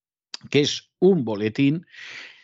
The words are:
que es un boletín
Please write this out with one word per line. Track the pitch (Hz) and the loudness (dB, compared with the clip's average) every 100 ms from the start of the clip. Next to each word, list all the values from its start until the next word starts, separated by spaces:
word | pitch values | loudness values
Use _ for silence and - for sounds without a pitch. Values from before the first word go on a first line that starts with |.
| _ _ _ - - | _ _ _ -20 -2
que | 143 | 0
es | 147 - - - | 0 -4 -12 2
un | 180 180 113 | 4 4 0
boletín | 101 107 107 139 165 - - - - - - | -2 -2 0 0 0 -6 -20 -20 -18 -20 -20